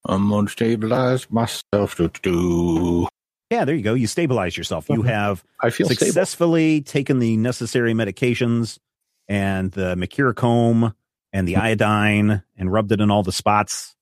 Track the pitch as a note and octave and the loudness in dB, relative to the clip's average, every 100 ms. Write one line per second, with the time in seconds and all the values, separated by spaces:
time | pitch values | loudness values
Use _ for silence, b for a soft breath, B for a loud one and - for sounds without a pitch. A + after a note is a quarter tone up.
0 | - F#2+ G2+ G#2 G#2 - A2+ A#2 A2 B2 | -2 0 2 0 0 -2 -2 0 0 0
1 | B2+ B2+ - A2+ A2+ - - G2+ G2 - | 2 0 -2 -2 -2 -6 -2 0 0 0
2 | E2 - F#2+ F2 F2+ E2+ F2 E2 F2 F2 | -4 -2 -2 0 0 0 0 0 0 0
3 | - _ _ _ _ A#3 C#3+ D#3+ G#2 A#2+ | -2 _ _ _ _ -2 0 -2 -2 -2
4 | A2 - E3 B2 F2+ E2+ E2 E2 - A#2 | -2 -2 0 0 -2 -6 -8 -8 -4 -2
5 | A#2+ G#2+ G#2 F#2+ _ _ B2 - - B2 | 0 0 -2 -4 _ _ -4 0 0 2
6 | - E3+ F#3 - E3+ E3 D#3+ D#3 C#3+ D3 | 2 2 -2 0 2 2 2 0 0 -4
7 | C#3 C3 A#2 A2 A#2 B2 A#2 B2+ A#2 A2+ | 0 0 2 0 0 -4 -2 0 0 0
8 | G#2+ F#2 B2+ A#2 A#2+ A#2 A2+ - _ _ | -2 -2 -2 0 0 0 -2 -8 _ _
9 | _ _ - G2+ G2 F#2+ F#2+ G2 F#2 F2+ | _ _ -6 -2 0 -2 -4 -4 -4 -2
10 | F2+ - C3+ A2 A#2+ A#2+ A#2 A#2 A2+ - | -4 0 -2 2 2 4 4 4 2 -2
11 | _ _ _ G2 F#2 F#2 A2 A2 G#2+ G#2+ | _ _ _ -4 0 0 0 2 2 2
12 | G#2 G#2 G#2 G2+ - - F#2 G#2 G#2 G#2+ | 2 4 2 0 -4 -8 -2 0 0 0
13 | G#2 G#2 F#2+ - G#2+ G#2 G#2 - - _ | 2 2 0 -2 2 2 0 -6 -12 _